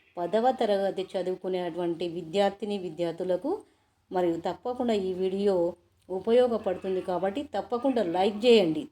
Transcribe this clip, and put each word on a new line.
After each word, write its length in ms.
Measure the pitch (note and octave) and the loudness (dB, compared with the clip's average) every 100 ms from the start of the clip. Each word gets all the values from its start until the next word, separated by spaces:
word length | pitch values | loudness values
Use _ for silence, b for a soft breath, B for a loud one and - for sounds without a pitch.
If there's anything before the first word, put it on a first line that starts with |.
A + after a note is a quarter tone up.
| _ - | _ -8
పదవ 340 | F3 A3 B3 | -2 2 2
తరగతి 560 | B3 A3+ G3 G3 F#3+ F#3 G3 | 2 2 2 0 -2 -4 -4
చదువుకునేటువంటి 920 | F3+ F#3 F#3+ F#3 F3 E3 F3 E3 F3+ | -4 -4 -2 -2 -4 -4 -4 -2 -4
విద్యార్థిని 680 | E3 D#3+ F#3+ G3+ G3 G#3 G3+ | -6 -4 2 2 0 -6 -6
విద్యార్థులకు 840 | F3+ D#3 E3+ E3 F#3 F3+ C#4 G#4+ - b b b - | -6 -4 -4 -2 -2 -2 0 -4 -6 b b b -6
మరియు 240 | F#3 F3+ E3 | 0 0 0
తప్పకుండా 560 | F#3 F3 A3+ B3 A#3+ | -4 -6 -6 -2 0
ఈ 220 | G#3+ F#3 | 0 0
వీడియో 600 | F3+ F#3+ G3 G3+ F#3 E3+ F3 _ _ - | -2 -2 0 2 2 0 -2 _ _ -8
ఉపయోగపడుతుంది. 880 | F#3 G3+ A#3+ B3 A3 G3+ F3+ G3 F#3 | -6 2 4 4 2 -2 -4 -2 -4
కాబట్టి 420 | F3+ F3 F#3+ G3+ | -2 -2 0 -2
తప్పకుండా 600 | D4 G3+ F#3 A#3+ C4+ A#3 | -6 -6 -4 -2 0 0
లైక్ 440 | F3+ F3 G3+ G#3 A#3+ | 0 2 0 2 6
చేయండి, 420 | A3+ E3+ D3+ C#3 | 6 6 0 -4